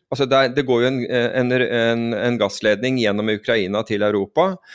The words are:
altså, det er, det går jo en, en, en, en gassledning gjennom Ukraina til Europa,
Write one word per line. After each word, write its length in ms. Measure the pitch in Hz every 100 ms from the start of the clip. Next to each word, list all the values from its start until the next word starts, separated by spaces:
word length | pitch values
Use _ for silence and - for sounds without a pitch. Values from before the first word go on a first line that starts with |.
| _
altså, 180 | 131 131
det 80 | 135
er, 160 | 131
det 120 | 131 131
går 140 | 120
jo 60 | 127
en, 140 | 135 120
en, 420 | 123 120 127 123
en, 640 | 127 123 117 117 117 117
en 240 | 107 120 120
gassledning 600 | 101 - 107 104 127 131
gjennom 340 | 107 104 110
Ukraina 500 | 107 - 117 92 104
til 200 | 110 104
Europa, 520 | 104 104 98 - 185 185 -